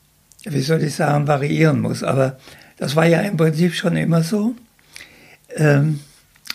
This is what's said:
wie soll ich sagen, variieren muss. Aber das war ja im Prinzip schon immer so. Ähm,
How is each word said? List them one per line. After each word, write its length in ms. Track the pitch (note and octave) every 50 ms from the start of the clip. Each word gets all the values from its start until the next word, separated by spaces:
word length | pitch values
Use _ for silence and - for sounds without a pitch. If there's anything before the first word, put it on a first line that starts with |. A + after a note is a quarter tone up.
| _ _ _ _ _ _ _ _ -
wie 160 | G#3 D3 C#3
soll 200 | C3 D3+ D#3+ D#3+ D3+
ich 120 | C#3+ C#3
sagen, 320 | - D#3+ C#3+ D3 D3 D3
variieren 540 | D3 D3 C3+ C#3+ D3 D#3 D#3 D#3+ D#3 C#3 A2+
muss. 200 | A2 A2 A#2+ A#2 -
Aber 360 | - - C3+ C3+ C3 C3 - - - - - - - _
das 180 | - - C3 C#3
war 100 | D#3+ E3
ja 160 | E3+ E3 D#3+
im 160 | G3+ G3+ G3+
Prinzip 360 | D#3 D#3+ D#3+ D3+ D#3 F3 F3 E3
schon 220 | - - E3+ E3
immer 260 | D#3 D#3+ E3 E3 E3 E3
so. 320 | E3 A3 G#3 G#3 A#3+ A#3 - - _ _ _ _ _ - - - - - - - - - _ _ - -
Ähm, 440 | - D#3 D3 C#3+ C#3+ C#3+ D#3 D3+ C#3+ - - _ _ _ _ _ _ - -